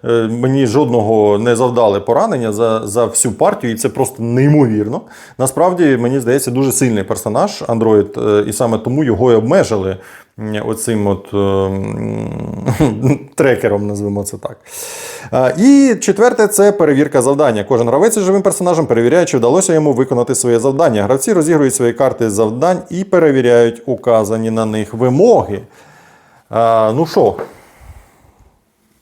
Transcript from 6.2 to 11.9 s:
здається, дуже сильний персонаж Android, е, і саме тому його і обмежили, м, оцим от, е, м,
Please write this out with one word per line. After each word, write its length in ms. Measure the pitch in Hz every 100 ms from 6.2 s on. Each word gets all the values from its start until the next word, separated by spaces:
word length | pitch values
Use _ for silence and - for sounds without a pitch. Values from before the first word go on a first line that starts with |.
здається, 300 | 117 135 135
дуже 220 | 123 135
сильний 320 | - 131 107
персонаж 580 | 92 110 - 110 196 -
Android, 760 | - 117 113 107 101 - 117 104
е, 60 | 101
і 40 |
саме 260 | 107 120 110
тому 260 | 123 131
його 280 | 147 101 123
і 20 |
обмежили, 640 | 113 113 185 - 107 95 95 - - - -
м, 300 | 107 107 113
оцим 380 | 110 - 110 101
от, 220 | 95 -
е, 20 | 101
м, 1800 | 98 98 98 98 104